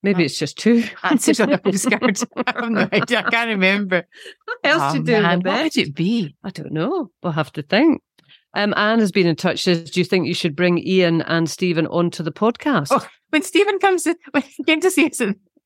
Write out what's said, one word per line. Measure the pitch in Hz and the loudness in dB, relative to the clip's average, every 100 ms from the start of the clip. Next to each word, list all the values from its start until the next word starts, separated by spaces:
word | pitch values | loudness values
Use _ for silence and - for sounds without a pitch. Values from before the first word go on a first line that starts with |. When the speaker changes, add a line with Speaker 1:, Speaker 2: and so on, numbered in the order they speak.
Speaker 1:
maybe | 196 175 | 0 0
Speaker 2:
Uh, | 151 | 0
Speaker 1:
it's | - | -2
just | 147 - | -8 -2
two. | 214 233 220 - | 2 2 0 -6
Speaker 2:
That's | 180 294 - | 0 0 2
it | 311 | 2
on | 220 | 2
the | 285 | 0
postcard. | 202 190 247 - 247 196 240 - | 0 -2 0 0 0 -2 -6 -6
<laughs> | 247 | -6
I | 233 | -4
have | 233 | -4
no | 226 - | -2 0
idea. | 208 247 233 | -2 0 0
I | 202 | 0
can't | 233 233 | -2 -2
remember. | 214 185 202 202 180 - - - - | 0 2 2 0 -4 -4 -18 -20 -20
Speaker 1:
What | - 480 | -12 -4
else | 294 311 | 0 2
Speaker 2:
Oh, | 139 | 2
Speaker 1:
do | - | -2
you | |
do | - | 0
in | 226 | 2
the | 170 | 2
Speaker 2:
man, | 175 | 2
Speaker 1:
bed? | 180 | 0
Speaker 2:
what | 208 | -2
would | 311 262 | -2 -2
it | 165 | -4
be? | 139 170 233 165 - | -2 -2 0 -4 -8
Speaker 1:
I | - | -14
don't | 185 143 | -12 -8
know. | 156 180 370 247 _ | -4 -2 -4 -6 _
We'll | 180 | -6
have | 160 151 | -4 -4
to | - | -6
think. | 143 196 320 - _ _ _ _ _ - | -2 2 4 2 _ _ _ _ _ -4
Um, | 208 - | -2 0
Anne | 208 226 | 2 2
has | 208 | 2
been | 202 175 | 2 2
in | 160 | 2
touch, | 185 - | -2 -2
says, | - 170 165 | 0 0 -2
"Do | - | -4
you | |
think | 175 190 143 | 0 0 0
you | |
should | 175 175 | -2 -4
bring | 143 180 175 | 0 0 2
Ian | - 185 175 165 | 0 2 4 2
and | - 165 165 | 0 0 -2
Stephen | - 185 165 160 | -2 -2 0 0
onto | 170 175 - | 0 -2 -2
the | 160 | -8
podcast?" | - 214 240 302 240 143 | 0 -2 0 -2 0 0
Speaker 2:
Oh, | 262 - _ _ | -2 -2 _ _
when | 311 | -2
Stephen | 381 330 403 392 | 0 2 2 2
comes | 392 370 | 2 2
to, | 320 339 - | 0 -4 -2
when | 294 | -4
he | - - | -4 -6
came | 285 311 | 0 2
to | 359 | 2
see | 370 311 | 2 0
us | - | 2
at | 214 | -2
the | 202 _ _ | -4 _ _